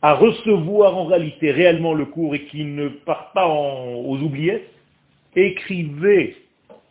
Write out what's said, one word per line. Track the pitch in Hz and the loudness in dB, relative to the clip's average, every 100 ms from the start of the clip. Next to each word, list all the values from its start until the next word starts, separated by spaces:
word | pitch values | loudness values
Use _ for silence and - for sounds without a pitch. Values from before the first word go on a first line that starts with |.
à | 151 | 4
recevoir | 151 233 - 220 202 156 208 202 185 | 6 4 2 0 0 0 4 4 4
en | 165 | 0
réalité | 180 156 - 151 | 0 0 -4 -2
réellement | 135 175 160 165 | 2 2 2 0
le | 156 | -2
cours | 139 - 160 | -4 -4 -4
et | 143 | -4
qu'il | 143 147 151 | -8 -12 -10
ne | 143 143 | -6 -8
part | 139 - 160 - | -8 -8 -8 -4
pas | 196 180 | -2 0
en, | 151 143 135 127 | 0 -2 -6 -10
aux | 120 127 135 | -10 -6 -4
oubliettes, | 156 135 156 214 - _ _ _ _ _ _ | -4 -4 -4 -4 -8 _ _ _ _ _ _
écrivez, | - 196 185 - 190 160 143 185 202 147 - _ _ _ - _ | 0 0 0 -8 -6 -6 -2 2 4 2 -6 _ _ _ -20 _